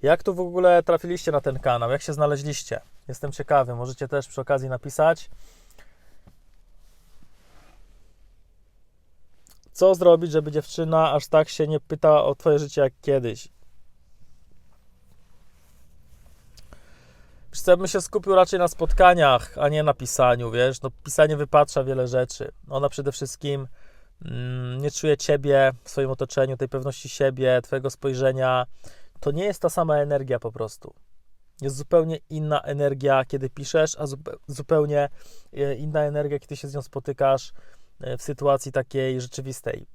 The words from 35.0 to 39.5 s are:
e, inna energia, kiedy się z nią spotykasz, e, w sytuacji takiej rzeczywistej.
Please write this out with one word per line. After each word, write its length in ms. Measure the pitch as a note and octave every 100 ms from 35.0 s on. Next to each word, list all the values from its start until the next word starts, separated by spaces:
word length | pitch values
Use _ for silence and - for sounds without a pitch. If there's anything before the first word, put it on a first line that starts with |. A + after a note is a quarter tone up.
| C#3+ - - - -
e, 220 | C3+ C#3 B2+
inna 280 | D3+ D3+
energia, 360 | D3 D3 D3 C#3+
kiedy 180 | - C#3+
się 100 | C#3+
z 80 | C#3+
nią 60 |
spotykasz, 720 | - C#3+ C#3 C3+ C3+ C3+ - - - - - -
e, 160 | B2 B2+
w 40 |
sytuacji 500 | - C#3 C#3+ C#3 C3+
takiej 500 | C3+ B2+ C3+ C3 B2+
rzeczywistej. 680 | B2 - C3